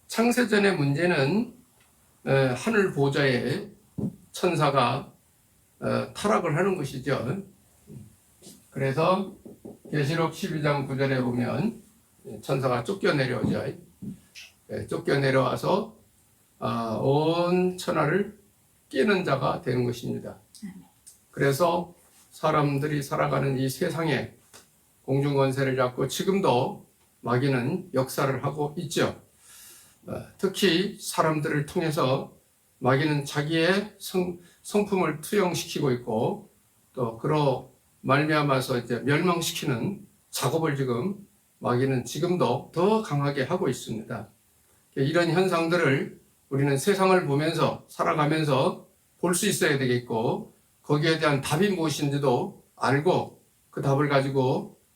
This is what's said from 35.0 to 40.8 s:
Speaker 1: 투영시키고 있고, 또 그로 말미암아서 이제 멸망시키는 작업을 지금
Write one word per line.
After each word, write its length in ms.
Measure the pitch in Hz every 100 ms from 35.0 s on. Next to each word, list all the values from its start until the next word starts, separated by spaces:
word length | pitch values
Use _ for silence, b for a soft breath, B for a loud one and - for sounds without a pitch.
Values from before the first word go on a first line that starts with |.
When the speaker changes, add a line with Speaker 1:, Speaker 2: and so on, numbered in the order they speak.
| 160 143
Speaker 1:
투영시키고 720 | - 202 180 147 - - 143
있고, 600 | 120 - 110 151 202 - _ _ _ _
또 240 | 131 117 113
그로 560 | 147 151 139 127 - _ _ _
말미암아서 800 | 131 139 151 151 147 131 131 120
이제 200 | 117 117
멸망시키는 1000 | 120 151 180 165 160 - 151 113 190 202 - _ _
작업을 440 | - 135 160 160
지금 400 | 139